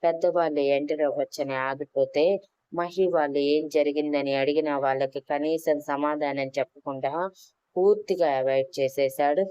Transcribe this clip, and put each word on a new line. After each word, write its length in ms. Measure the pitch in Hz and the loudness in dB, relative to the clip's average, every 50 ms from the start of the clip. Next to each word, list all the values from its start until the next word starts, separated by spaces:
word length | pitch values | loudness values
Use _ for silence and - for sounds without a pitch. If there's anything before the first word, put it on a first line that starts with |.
పెద్దవాళ్ళు 600 | - 170 165 165 - 180 170 175 170 160 151 147 143 139 | 2 0 0 2 0 2 2 2 0 0 0 0 2 2
ఎంటర్ 320 | 143 143 147 147 156 151 | 2 0 0 -2 -2 0
అవ్వచ్చని 540 | 156 143 131 143 139 131 - - 147 139 135 | 0 0 0 -2 -4 -6 -4 -8 -6 -4 -2
ఆగిపోతే 680 | 131 131 135 135 139 147 - _ 139 135 131 135 147 151 175 196 196 - _ _ _ _ _ - | -2 -2 -4 -4 -6 -8 -6 _ -2 -2 0 2 2 2 2 2 0 -4 _ _ _ _ _ -6
మహి 320 | 165 170 175 175 180 190 180 | -4 -4 -4 0 0 0 2
వాళ్ళు 320 | 170 165 151 143 139 143 | 2 2 0 2 0 0
ఏం 240 | 143 143 147 151 156 151 | 2 2 2 2 0 0
జరిగిందని 680 | - 151 147 147 143 151 147 151 147 143 139 139 139 | 0 2 2 2 0 -2 -2 0 0 -2 0 0 0
అడిగిన 340 | 135 135 139 147 156 156 151 143 139 | 0 0 0 0 0 0 0 -2 0
వాళ్ళకి 420 | 135 135 135 135 139 135 - 143 | 0 0 0 0 -2 -4 -4 -8
కనీసం 600 | 135 _ 151 143 147 156 160 160 160 - 151 143 | -6 _ -4 -2 -2 -2 -2 -2 0 0 0 0
సమాధానం 680 | 147 - 143 139 147 147 151 151 151 143 139 139 139 135 | 0 -4 -4 -2 0 -2 -2 -2 -2 -4 -2 -4 -6 -4
చెప్పకుండా 680 | 131 139 131 - _ 143 _ 147 135 135 131 135 143 165 175 190 185 _ - _ _ _ _ _ _ | -2 -4 -4 -4 _ -14 _ -10 -8 -4 -4 -4 -2 -2 -4 -6 -6 _ -20 _ _ _ _ _ _
పూర్తిగా 540 | 180 185 202 208 208 208 - 190 165 170 156 139 135 | 2 4 4 4 2 2 -4 0 0 2 2 2 2
అవాయిడ్ 340 | 131 135 135 135 135 135 - | 0 2 2 0 0 -2 -2
చేసేశాడు. 680 | - 139 135 135 - 139 135 135 - 147 143 147 147 - 190 | -2 -2 -2 0 0 0 0 0 0 2 2 2 2 0 -2